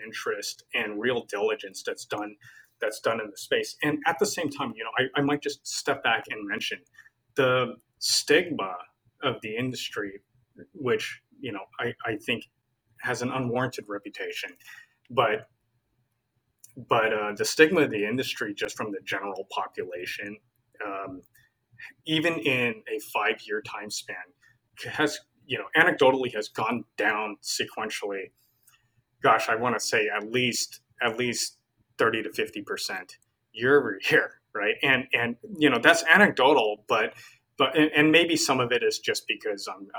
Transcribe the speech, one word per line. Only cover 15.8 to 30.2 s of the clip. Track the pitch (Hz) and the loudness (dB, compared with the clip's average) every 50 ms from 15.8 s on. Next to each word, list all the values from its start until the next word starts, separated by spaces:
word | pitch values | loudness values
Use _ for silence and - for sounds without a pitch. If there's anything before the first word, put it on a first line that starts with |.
| _ _ _ _ _ _ _ _ _ _ _ _ _ _ _ _ - - _ | _ _ _ _ _ _ _ _ _ _ _ _ _ _ _ _ -20 -20 _
but, | 135 117 - 139 120 110 110 110 | -20 -4 0 0 2 2 2 0
uh, | 107 104 107 104 | 0 -2 -4 -2
the | 101 110 | -2 -2
stigma | - - - 156 156 190 170 143 | -2 6 6 6 6 6 4 2
of | 123 | 2
the | 147 143 139 | 2 -2 -2
industry, | 131 123 131 123 123 - - 123 104 101 | 0 0 -2 -2 -4 -4 -6 -6 -6 -4
just | - 107 104 - | -6 -6 -6 -4
from | - 117 107 | -6 -6 -6
the | 101 92 - | -6 -8 -6
general | - - 98 98 101 95 95 95 - | -6 -6 -6 -4 -6 -8 -8 -10 -8
population, | - 104 92 - - - 92 90 87 90 90 92 - - 104 104 107 107 _ _ _ _ _ _ _ _ 107 | -6 -6 -6 -6 -6 -8 -8 -8 -8 -10 -8 -8 -8 -8 -8 -10 -12 -14 _ _ _ _ _ _ _ _ -10
um, | 104 98 98 98 95 92 92 87 _ _ _ _ _ _ _ _ _ _ _ - - - _ _ | -8 -6 -8 -8 -10 -12 -14 -16 _ _ _ _ _ _ _ _ _ _ _ -20 -20 -20 _ _
even | - 156 160 156 170 165 | -2 0 2 2 2 0
in | - - 147 131 123 123 120 110 110 - 123 113 | 2 0 0 2 2 2 0 -2 -6 -8 -8 -8
a | 107 - - - | -8 -8 -6 -4
five-year | 123 - 110 113 - - 107 104 107 107 | -2 0 0 -2 -2 -4 -6 -6 -6 -6
time | - - 107 104 104 | -8 -10 -10 -10 -8
span, | - - - - 104 101 - - _ _ _ _ _ _ _ _ _ - - | -10 -10 -10 -10 -12 -12 -14 -16 _ _ _ _ _ _ _ _ _ -14 -12
has, | 120 - - 156 147 - - - _ _ _ _ | -10 -2 0 0 0 0 -4 -12 _ _ _ _
you | - 127 110 | -8 -8 -8
know, | - - - 160 | -6 0 4 6
anecdotally | 170 180 156 - 143 131 135 131 127 120 113 | 6 6 6 6 6 6 6 6 0 -2 -4
has | 107 104 - | -4 -6 -6
gone | - - 113 113 123 117 - - _ | -4 -4 -2 -2 -2 -4 -6 -10 _
down | - 107 107 110 107 107 107 101 - - | -2 0 0 0 0 -2 -6 -8 -10 -8
sequentially. | - - - 117 - - - 110 107 - - - 101 98 95 95 - _ _ _ _ _ _ _ _ _ _ _ _ _ _ _ _ _ _ - | -8 -4 -4 -4 -6 -4 -6 -6 -6 -6 -6 -6 -6 -6 -6 -8 -12 _ _ _ _ _ _ _ _ _ _ _ _ _ _ _ _ _ _ 4
Gosh, | 135 113 110 - - | 6 6 6 4 2
I | 113 | 0
wanna | 110 120 123 113 104 | 2 2 0 0 0
say | - - - 113 107 104 | 0 0 2 2 2 2
at | 104 104 | 0 -4